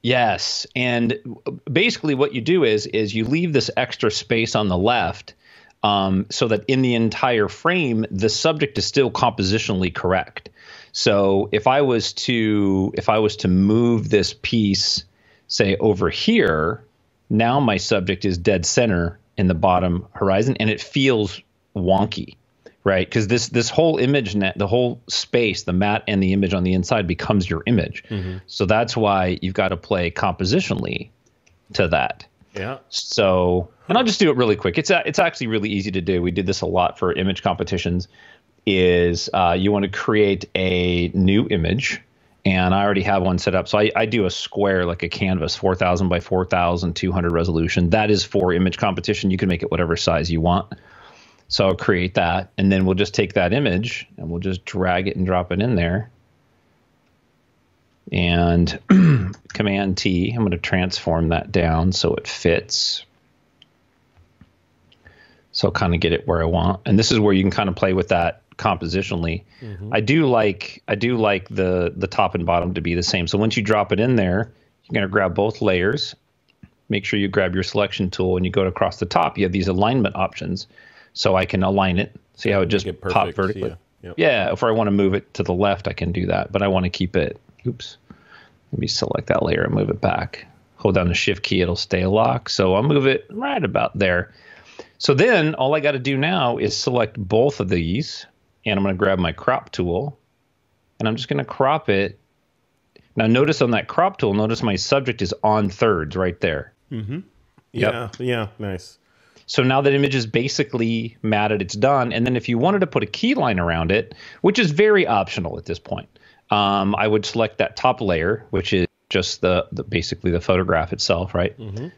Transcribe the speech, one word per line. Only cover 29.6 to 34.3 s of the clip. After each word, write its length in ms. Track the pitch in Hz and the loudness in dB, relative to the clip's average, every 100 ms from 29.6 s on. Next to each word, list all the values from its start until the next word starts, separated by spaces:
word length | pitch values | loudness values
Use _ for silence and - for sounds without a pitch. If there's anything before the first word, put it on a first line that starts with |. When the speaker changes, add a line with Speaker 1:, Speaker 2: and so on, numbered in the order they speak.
| 95 90 | -2 -2
Speaker 1:
play 320 | - 95 87 | -2 -2 -2
compositionally 1000 | - 101 87 92 151 185 - - - - _ _ _ _ _ _ | -2 -4 -2 0 0 0 -4 -4 -8 -10 _ _ _ _ _ _
to 160 | - 90 | -2 2
that. 380 | 78 62 - - _ _ | 2 0 -6 -16 _ _
Speaker 2:
Yeah. 240 | 104 98 135 _ | -10 -10 -10 _
Speaker 1:
So, 800 | - - - 101 92 90 90 87 _ - | -10 -6 0 2 4 2 0 -2 _ -2
and 80 | 208 | 0
Speaker 2:
Huh. 40 | |
Speaker 1:
I'll 40 | 240 | 0
just 140 | 190 | 2
do 100 | 175 | 2